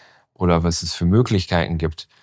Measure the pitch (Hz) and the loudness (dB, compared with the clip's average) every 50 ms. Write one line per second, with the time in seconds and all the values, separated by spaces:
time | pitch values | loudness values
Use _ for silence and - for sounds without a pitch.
0 | - _ _ _ _ _ _ - 92 87 85 85 82 85 82 - - 82 - - | -20 _ _ _ _ _ _ -2 0 2 2 2 2 0 -2 -2 -4 -6 -6 -2
1 | 87 87 95 113 127 - 110 95 85 - 92 87 71 - 82 80 76 80 76 - | 0 2 4 2 2 2 0 -2 0 0 -2 -2 0 -2 -2 -4 -4 -4 -6 -8
2 | - - _ _ | -14 -20 _ _